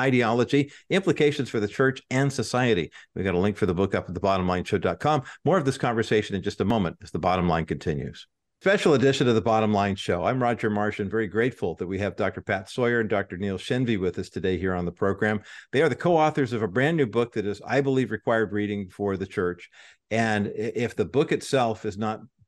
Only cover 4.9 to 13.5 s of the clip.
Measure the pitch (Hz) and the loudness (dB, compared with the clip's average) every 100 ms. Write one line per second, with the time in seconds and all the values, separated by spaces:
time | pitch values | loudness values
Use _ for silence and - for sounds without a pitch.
4.9 | 87 147 151 - - 139 185 135 - 135 | 0 0 0 -2 -4 0 2 2 0 0
5.9 | 113 107 110 104 98 92 - 98 117 85 | 0 2 0 0 -2 -4 -2 0 2 0
6.9 | - - 90 90 92 87 82 82 76 90 | -4 -10 -4 0 2 2 0 0 -4 -4
7.9 | 73 71 - - _ _ _ 190 196 196 | -4 -6 -12 -20 _ _ _ 0 4 4
8.9 | 139 135 131 123 110 117 110 110 104 101 | 6 4 4 2 2 2 2 4 2 2
9.9 | 98 - 87 87 127 120 113 113 104 104 | -2 -2 0 0 0 0 0 0 0 0
10.9 | 101 101 110 107 107 123 - 95 82 90 | -2 -4 -2 -2 0 -2 -2 -6 -4 -6
11.9 | 95 101 - 98 - - 98 101 - 120 | -4 -4 -2 -4 -4 -4 -4 -4 -2 0
12.9 | 120 107 101 98 90 101 | 2 0 -2 -2 -4 -4